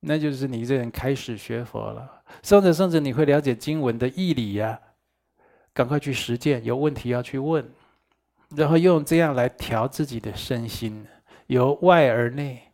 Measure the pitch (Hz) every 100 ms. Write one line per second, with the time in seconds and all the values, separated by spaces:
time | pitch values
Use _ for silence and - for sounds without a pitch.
0 | 160 156 151 135 135 120 120 135 120 -
1 | 131 135 - 110 - 117 120 113 107 110
2 | 131 - _ - - 202 190 160 190 165
3 | 143 123 147 143 139 113 - 156 135 117
4 | 127 131 185 143 110 101 107 117 _ _
5 | _ _ _ _ _ _ _ - 123 147
6 | 143 120 - 120 151 135 113 123 151 135
7 | 120 123 123 139 139 160 123 _ _ _
8 | _ _ _ _ _ 147 151 165 175 170
9 | 147 165 165 131 123 - - 117 120 -
10 | 147 117 110 101 - 123 117 - 113 107
11 | 104 _ _ - _ 123 127 143 175 175
12 | 139 117 120 135 143 123 _